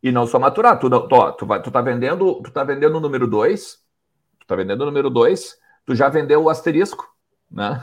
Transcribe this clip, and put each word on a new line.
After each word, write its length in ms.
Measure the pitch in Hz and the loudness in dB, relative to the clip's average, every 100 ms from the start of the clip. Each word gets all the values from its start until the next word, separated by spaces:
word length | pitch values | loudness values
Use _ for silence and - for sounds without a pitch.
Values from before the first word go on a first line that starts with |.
E 120 | 131 | -2
não 140 | 123 113 | -2 2
só 100 | 127 | 2
maturar. 400 | 135 135 240 220 | 2 2 4 4
Tu 100 | 131 | 2
não, 200 | 123 117 | 0 4
tu, 60 | 127 | 4
ó, 160 | 95 | 4
tu 120 | - - | -2 -4
vai, 140 | 101 | -4
tu 100 | - | -2
tá 80 | 131 | -2
vendendo, 580 | 120 120 127 175 190 - | -2 -2 -2 0 -2 -2
tu 100 | 123 | -8
tá 100 | - | -6
vendendo 340 | 139 139 151 160 | -4 0 0 0
o 40 | |
número 260 | 151 135 123 | -4 -2 -2
dois, 560 | 107 107 202 - - _ _ _ _ _ _ | 0 0 -2 -8 -20 _ _ _ _ _ _
tu 80 | _ | _
tá 80 | |
vendendo 280 | 92 95 123 | -6 -4 -4
o 40 | 147 | -4
número 240 | 143 139 | -2 -2
dois, 460 | 120 120 185 - - _ _ | 2 2 2 -6 -20 _ _
tu 80 | - | -6
já 160 | 123 139 | 0 2
vendeu 360 | 151 143 151 | 0 2 2
o 40 | 160 | 2
asterisco, 560 | 156 - 156 196 - - _ _ _ _ | 0 -2 0 -2 -4 -16 _ _ _ _
né? 320 | - 104 127 | -8 -6 -6